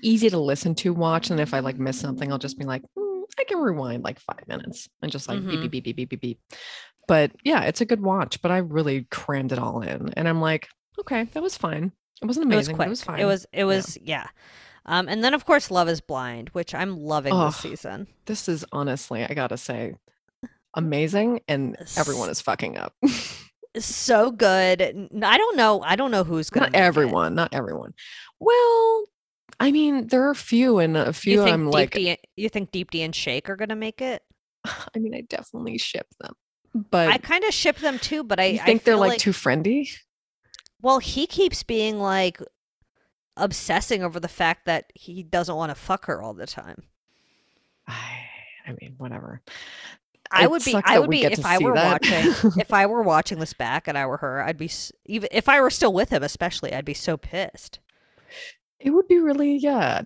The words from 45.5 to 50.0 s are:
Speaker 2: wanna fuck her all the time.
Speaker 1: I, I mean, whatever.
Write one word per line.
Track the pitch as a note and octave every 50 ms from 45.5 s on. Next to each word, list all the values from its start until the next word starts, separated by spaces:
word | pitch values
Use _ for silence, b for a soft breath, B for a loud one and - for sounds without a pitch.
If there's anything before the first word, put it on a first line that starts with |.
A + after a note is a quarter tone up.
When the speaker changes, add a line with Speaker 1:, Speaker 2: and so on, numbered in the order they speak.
| E3
Speaker 2:
wanna | D#3 E3 D#3 C#3
fuck | - - - F#3 G3+ -
her | - C#3+ E2
all | G#2 A2+ G#2+
the | F2 G2
time. | - - - - - - - - _ _ _ _ _ _ _ _ _ _ _ _ _ _ _ _ _ _ _ _
Speaker 1:
I, | B B A#2 A2+ B B2 A#2+ B B B B B B B B -
I | - B2 -
mean, | - - B2+
whatever. | C3 C3+ B2 A#2 - - - - C3 B B B B B B B B B B B B